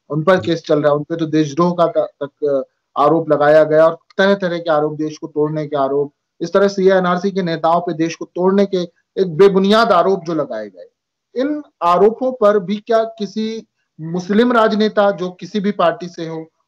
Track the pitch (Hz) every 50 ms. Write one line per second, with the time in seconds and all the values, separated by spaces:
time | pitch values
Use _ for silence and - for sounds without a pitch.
0 | _ - 151 156 151 190 185 156 107 170 165 160 - - 156 151 147 147 143 147
1 | 147 - 165 156 160 151 151 156 156 143 135 151 175 180 175 175 170 160 165 156
2 | 147 - _ - 143 139 _ - 151 143 139 135 127 - _ _ _ _ - 135
3 | 139 151 160 160 160 151 147 139 147 147 151 156 156 151 151 156 160 160 165 -
4 | _ _ _ - 190 196 202 196 190 175 170 170 170 170 156 151 151 156 151 147
5 | 156 151 156 - - 151 - 147 151 151 156 156 151 147 147 143 135 135 143 143
6 | 143 147 _ _ _ _ _ - 170 170 - 196 196 196 196 196 185 190 190 185
7 | 180 175 175 175 180 196 180 190 185 165 165 156 156 160 165 175 170 180 165 156
8 | 165 165 165 - 170 - - 175 180 190 196 202 202 196 196 180 175 175 _ _
9 | _ _ - 190 190 180 156 151 196 202 180 190 190 196 208 220 233 202 196 170
10 | 170 190 196 180 156 165 170 156 139 123 117 107 107 104 - 87 87 - _ _
11 | _ _ _ _ _ _ - 240 269 294 294 294 294 _ _ - 170 175 175 175
12 | 196 220 220 - 262 262 254 - 214 208 208 208 180 165 208 208 - - 226 226
13 | 226 226 226 - 208 196 - 220 220 220 220 226 214 _ _ _ _ _ _ -
14 | 156 165 170 180 180 180 202 214 247 247 247 233 220 220 214 202 214 214 214 220
15 | 202 202 196 170 185 180 180 - - 170 - 214 185 208 196 196 180 165 160 165
16 | 185 175 175 - 165 160 160 160 160 160 _ _ _